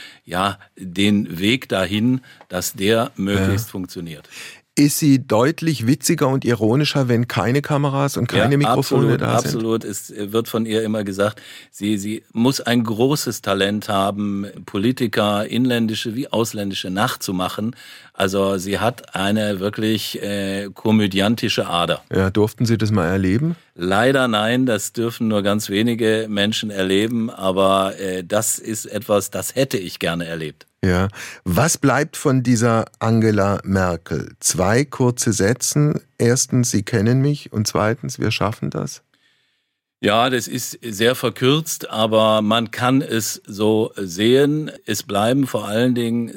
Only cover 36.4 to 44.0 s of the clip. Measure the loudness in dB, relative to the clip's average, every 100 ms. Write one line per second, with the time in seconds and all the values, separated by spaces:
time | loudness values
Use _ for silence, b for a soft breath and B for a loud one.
36.4 | 0 0 0 0 0 0 2 2 2 -2
37.4 | -4 -4 -2 0 0 -2 -6 -4 -4 -2
38.4 | -2 -4 -6 -6 -8 -10 _ _ _ _
39.4 | _ _ _ _ _ _ 0 2 2 0
40.4 | -4 -8 -8 -10 -10 0 0 0 -2 0
41.4 | 2 2 -2 -8 -6 -2 2 4 4 4
42.4 | 2 0 -2 -2 2 2 0 -2 -4 -8
43.4 | -10 -2 2 2 0 -4